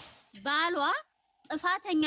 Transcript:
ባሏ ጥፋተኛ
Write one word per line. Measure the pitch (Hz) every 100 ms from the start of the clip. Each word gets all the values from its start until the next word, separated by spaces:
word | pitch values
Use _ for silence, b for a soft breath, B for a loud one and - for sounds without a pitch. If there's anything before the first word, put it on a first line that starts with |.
| - - _ 202
ባሏ | 262 294 339 330 294 554 - _ _ _ -
ጥፋተኛ | 311 349 370 415 311